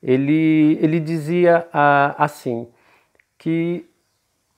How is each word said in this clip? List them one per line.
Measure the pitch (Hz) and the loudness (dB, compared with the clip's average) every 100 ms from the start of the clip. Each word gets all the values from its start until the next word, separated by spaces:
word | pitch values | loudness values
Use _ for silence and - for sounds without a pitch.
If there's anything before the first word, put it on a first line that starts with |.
ele, | 131 131 139 156 160 156 151 160 | 0 0 2 0 2 2 2 2
ele | 156 165 | 0 -2
dizia, | 156 165 147 175 175 170 170 | -4 -6 -4 0 2 2 0
ah, | 147 147 143 143 - | 0 2 2 0 0
assim, | 147 - 139 117 120 _ _ _ _ _ _ _ | -4 -2 -8 -8 -10 _ _ _ _ _ _ _
que, | 165 165 170 175 - _ _ _ _ _ _ | -6 -4 -4 -6 -12 _ _ _ _ _ _